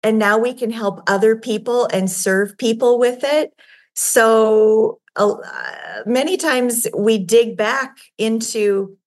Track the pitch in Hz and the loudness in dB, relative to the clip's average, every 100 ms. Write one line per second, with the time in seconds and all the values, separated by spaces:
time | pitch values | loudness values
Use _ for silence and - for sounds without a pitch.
0 | 214 220 202 220 247 254 233 226 208 - | 0 2 2 2 0 -4 -6 -4 -6 -4
1 | - 196 220 226 240 214 220 240 240 190 | -2 2 2 2 -2 -6 -2 -2 0 -2
2 | 190 185 - 190 202 - 240 226 240 240 | -2 -4 -2 0 -2 -2 -2 0 2 4
3 | 240 247 277 302 302 _ _ - _ - | 2 0 0 0 -2 _ _ -20 _ -8
4 | - - 226 220 220 214 214 220 220 - | 0 2 4 4 4 4 4 4 0 -4
5 | _ - 208 - - 62 62 - 78 98 | _ -2 -2 -2 -10 -12 -12 -12 -14 -12
6 | 117 247 302 370 330 254 247 233 - - | -4 -2 0 -2 0 0 0 -2 -4 -2
7 | 208 220 175 233 226 185 214 269 262 - | 0 0 4 2 2 0 -2 -2 -4 -12
8 | - _ 220 226 226 226 208 196 196 196 | -20 _ -2 -2 -4 -2 0 0 -4 -10